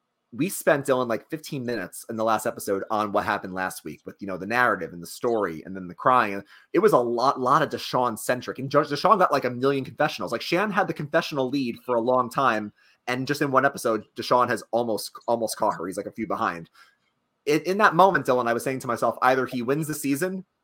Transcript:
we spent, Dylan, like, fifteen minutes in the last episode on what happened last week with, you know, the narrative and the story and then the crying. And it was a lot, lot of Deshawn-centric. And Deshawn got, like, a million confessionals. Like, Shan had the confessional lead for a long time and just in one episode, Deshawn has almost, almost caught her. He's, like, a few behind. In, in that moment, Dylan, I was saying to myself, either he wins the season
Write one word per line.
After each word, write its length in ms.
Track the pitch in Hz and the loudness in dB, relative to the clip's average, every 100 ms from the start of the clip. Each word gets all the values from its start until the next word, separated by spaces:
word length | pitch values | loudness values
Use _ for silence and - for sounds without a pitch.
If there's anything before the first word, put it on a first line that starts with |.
| _ _ _ | _ _ _
we 160 | 117 185 | -4 -4
spent, 380 | - 190 143 135 | 0 2 2 2
Dylan, 220 | 127 120 | 0 0
like, 200 | 110 - | -4 -6
fifteen 380 | 156 - 143 120 | -12 -8 -8 -4
minutes 400 | 113 87 - - | -6 -6 -12 -8
in 60 | |
the 80 | 110 | -2
last 240 | 113 107 120 | 2 2 0
episode 380 | - - 98 - | -4 -2 -2 0
on 220 | 107 107 | -2 0
what 140 | 104 | 0
happened 280 | 104 101 98 | 0 -2 -4
last 300 | 92 92 - | -6 -6 -6
week 180 | 80 71 92 | -12 -14 -16
with, 80 | - | -12
you 80 | 98 | -10
know, 80 | 90 | -8
the 100 | 95 | -2
narrative 460 | 120 120 95 80 | 2 2 0 -4
and 100 | 87 | -12
the 40 | 85 | -16
story 540 | - 123 113 92 80 | -4 0 0 0 -4
and 100 | - | -10
then 140 | 95 90 | -12 -12
the 60 | |
crying. 400 | - 135 127 107 | -2 4 4 4
And 100 | 98 - - _ | -2 -10 -20 _
it 60 | 170 | 2
was 140 | 214 | 6
a 60 | 143 | 6
lot, 420 | 120 117 135 131 | 4 2 2 2
lot 220 | 123 151 | 2 4
of 80 | 127 | 2
Deshawn-centric. 920 | 117 - 131 123 110 - 123 104 98 | -4 -2 0 0 -2 -2 -4 -4 -8
And 100 | 131 | 0
Deshawn 480 | 143 147 143 185 208 | 0 2 2 4 4
got, 140 | - | 4
like, 120 | 139 | 2
a 60 | 123 | -2
million 340 | 123 135 139 | 0 0 0
confessionals. 460 | 127 - 151 - 180 | -2 -2 -2 -2 -6
Like, 120 | 117 | -6
Shan 280 | - 170 214 | -2 0 0
had 160 | 196 165 | 0 -2
the 80 | |
confessional 540 | - 147 170 - 143 127 | -4 -2 -2 0 -2 -2
lead 300 | 143 123 - | -2 -4 -4
for 120 | - 117 | -2 0
a 40 | |
long 300 | 117 127 120 | 2 2 2
time 420 | 143 131 107 104 - _ _ - | 2 2 2 -2 -12 _ _ -6
and 180 | 127 131 | -2 -2
just 160 | 143 | -2
in 80 | 143 | 2
one 140 | 131 | 2
episode, 400 | 139 - 120 110 - | 2 0 -2 -2 -4
Deshawn 320 | - - 123 120 | -8 2 2 4
has 140 | 110 - | 0 -2
almost, 400 | 117 120 104 - - - | -2 0 -4 -6 -8 -2
almost 300 | 117 110 - | -2 -2 -2
caught 180 | 107 | -2
her. 120 | 82 87 | -2 -6
He's, 80 | 92 | -8
like, 100 | 95 | -8
a 60 | |
few 160 | - 98 | -8 -6
behind. 420 | 98 104 85 82 _ _ _ _ _ _ _ | -4 -4 -4 -12 _ _ _ _ _ _ _
In, 160 | 139 156 | 0 0
in 160 | 156 202 | 0 4
that 180 | 208 165 | 4 8
moment, 280 | 190 185 | 6 4
Dylan, 220 | 135 123 117 | 2 2 2
I 60 | |
was 100 | 117 | 0
saying 160 | 135 131 | -2 -4
to 60 | 123 | -4
myself, 320 | 113 117 - | -2 0 2
either 240 | 127 131 123 | 2 2 0
he 160 | 127 | -2
wins 260 | 117 147 151 | -2 -2 -2
the 60 | |
season 500 | 147 139 139 185 190 - _ | -4 -2 -2 -2 -6 -12 _